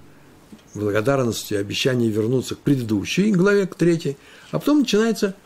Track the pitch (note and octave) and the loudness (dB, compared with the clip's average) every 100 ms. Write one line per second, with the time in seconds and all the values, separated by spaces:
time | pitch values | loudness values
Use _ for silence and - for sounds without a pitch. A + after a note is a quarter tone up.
0 | - - - - - - - G#2+ G#2 G2+ | -20 -20 -20 -20 -20 -20 -16 -6 -2 0
1 | A2+ C#3 A#2+ G#2 - G2+ G2+ - C#3 B2+ | 0 0 0 -4 -4 -4 -4 -2 0 2
2 | A2+ G#2+ A2 B2+ A2+ - - C#3 A#2 G#2+ | 0 0 0 -2 -2 -6 0 0 0 -2
3 | - - G#3 F#3+ G3 G3+ F#3 - E3+ E3 | -2 0 2 2 4 2 0 0 0 0
4 | C#3+ C#3 - - - D3+ - D4+ A3+ G3+ | -2 -8 -16 -20 -8 -4 2 2 2 2
5 | A3+ A3 G3+ F#3+ | 2 0 -4 -6